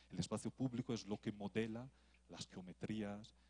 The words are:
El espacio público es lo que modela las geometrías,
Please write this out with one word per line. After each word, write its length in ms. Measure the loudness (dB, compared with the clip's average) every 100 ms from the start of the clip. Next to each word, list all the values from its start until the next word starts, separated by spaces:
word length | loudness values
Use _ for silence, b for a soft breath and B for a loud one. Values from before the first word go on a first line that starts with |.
| B
El 80 | -2
espacio 320 | 2 2 0
público 420 | 2 2 2 2
es 140 | 0 0
lo 120 | 0
que 140 | 0
modela 560 | 0 0 2 2 -2 -8 B B B -14
las 180 | -10 -8
geometrías, 880 | -8 -8 -6 0 0 0 -2 -8 -16